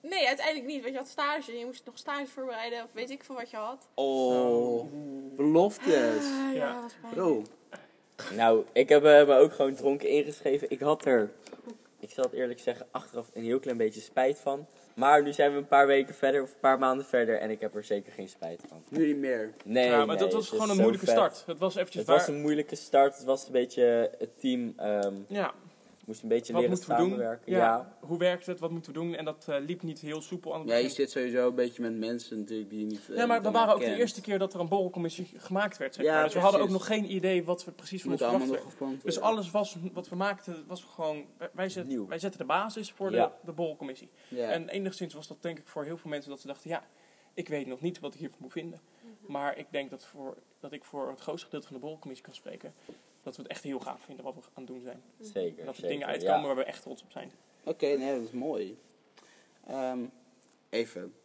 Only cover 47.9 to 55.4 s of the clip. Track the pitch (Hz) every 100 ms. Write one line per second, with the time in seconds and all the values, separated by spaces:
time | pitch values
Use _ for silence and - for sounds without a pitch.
47.9 | 175 143 - 147 - 131 170 165 165 _
48.9 | _ 233 214 - 143 143 143 147 147 139
49.9 | 135 - 147 135 - _ _ 143 143 -
50.9 | 143 135 135 - 160 - 151 - 131 143
51.9 | 156 147 131 - - - - 147 - -
52.9 | - _ _ - 127 135 - 143 135 131
53.9 | 135 - 135 135 131 - - 127 127 123
54.9 | 120 _ _ - 104